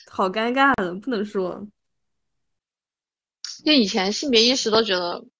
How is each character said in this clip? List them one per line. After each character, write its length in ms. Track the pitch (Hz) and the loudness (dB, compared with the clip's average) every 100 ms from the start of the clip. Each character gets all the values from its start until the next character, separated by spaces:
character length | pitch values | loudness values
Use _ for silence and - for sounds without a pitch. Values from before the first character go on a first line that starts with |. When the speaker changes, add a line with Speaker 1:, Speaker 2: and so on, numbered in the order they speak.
| - | -12
Speaker 1:
好 180 | - 190 | -2 -2
尴 240 | 214 233 | 0 -2
尬 220 | 262 277 247 | 2 4 4
的， 140 | 180 185 | -2 -6
不 160 | 262 | -6
能 120 | 214 | -4
说。 400 | 208 196 175 - 208 _ _ _ _ _ _ _ _ _ _ _ _ _ _ _ _ _ - - | -4 -4 -6 -8 -14 _ _ _ _ _ _ _ _ _ _ _ _ _ _ _ _ _ -18 -6
Speaker 2:
就 80 | 311 | 2
以 140 | 294 190 | 4 4
前 260 | 202 190 | 0 -2
性 200 | 214 302 | -4 2
别 100 | 226 | 4
意 140 | 240 269 | 4 2
识 160 | 220 | 2
都 100 | 220 | 0
觉 140 | 208 180 | 0 -2
得， 260 | 175 180 - | -4 -8 -14